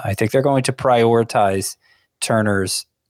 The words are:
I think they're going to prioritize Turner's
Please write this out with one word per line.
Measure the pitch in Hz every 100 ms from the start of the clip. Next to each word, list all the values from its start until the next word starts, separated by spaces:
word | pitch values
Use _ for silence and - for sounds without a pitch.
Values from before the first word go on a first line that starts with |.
| 101
I |
think | 98 110
they're | 135
going | 139 135
to | 127
prioritize | 127 135 120 113 117 113 123 101 95 - - _ _ _ -
Turner's | - 113 104 98 92 - - _